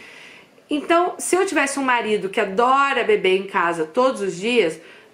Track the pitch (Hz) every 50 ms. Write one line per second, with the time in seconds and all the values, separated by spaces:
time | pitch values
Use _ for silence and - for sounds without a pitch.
0 | - - - - - - - - - _ _ _ _ - 294 294 - - 339 339
1 | 359 359 - - - - 359 359 403 392 285 285 277 269 - 285 269 262 247 233
2 | 214 214 214 202 180 190 - 233 208 190 190 214 240 240 262 277 277 277 262 240
3 | 208 202 214 190 175 185 185 196 196 - - 190 170 170 170 165 156 156 - 247
4 | 254 262 233 202 202 190 165 170 196 233 247 233 185 160 165 - - - - -
5 | - -